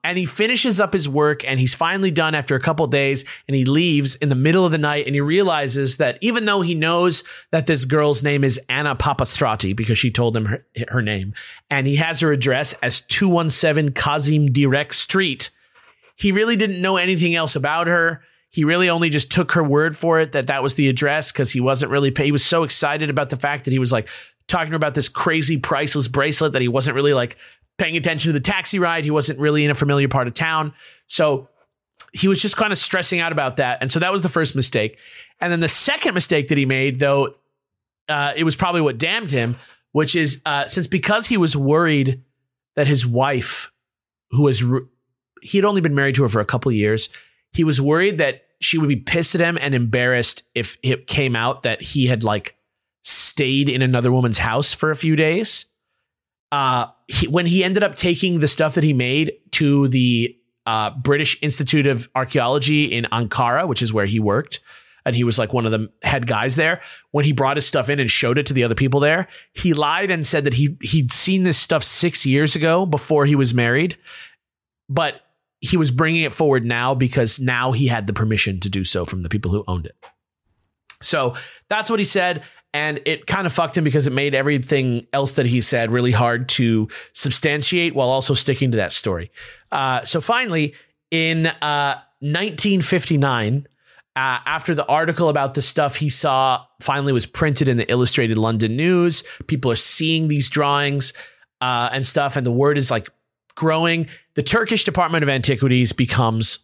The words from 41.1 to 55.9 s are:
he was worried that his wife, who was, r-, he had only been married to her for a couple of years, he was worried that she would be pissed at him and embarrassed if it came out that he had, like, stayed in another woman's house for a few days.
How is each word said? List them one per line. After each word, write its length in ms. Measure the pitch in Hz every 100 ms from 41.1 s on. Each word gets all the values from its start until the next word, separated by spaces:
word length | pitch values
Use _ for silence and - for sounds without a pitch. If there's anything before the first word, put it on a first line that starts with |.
| 214 220
he 100 | 233
was 180 | 165 143
worried 680 | 135 156 170 147 135 127 _ _ _ _ _ -
that 100 | 143
his 220 | 143 120
wife, 640 | 120 135 135 107 - - _ _ _ _ _ _
who 120 | 120
was, 180 | 143 117
r-, 200 | 123 123 131 _ _ _ _ _
he 160 | - 202
had 80 | 202
only 160 | 202
been 140 | 165 143
married 200 | 139 127
to 80 |
her 60 | 131
for 120 | 110
a 40 | 104
couple 240 | 123 135
of 60 | 110
years, 320 | 104 110 - - _ _ _
he 100 | -
was 180 | 160 131
worried 360 | 139 160 190 165
that 240 | 143 127 _ _
she 180 | - 160
would 120 | 151
be 60 | 131
pissed 380 | - 170 165
at 80 | 165
him 160 | 170 170
and 140 | 139
embarrassed 720 | 131 120 123 123 123 117 - _
if 240 | - 104 -
it 240 | 127 127 -
came 280 | - 135 117
out 280 | 117 -
that 180 | 123 113
he 260 | - 143 127
had, 160 | 120
like, 320 | 110 104 - _ _ _ _ _
stayed 640 | - - - - 135 135 143
in 140 | 127
another 300 | 131 123 120
woman's 260 | 127 123 101
house 360 | 87 117 143
for 180 | - 156
a 40 | 151
few 200 | 160 156
days. 500 | 156 170 220 - - _ _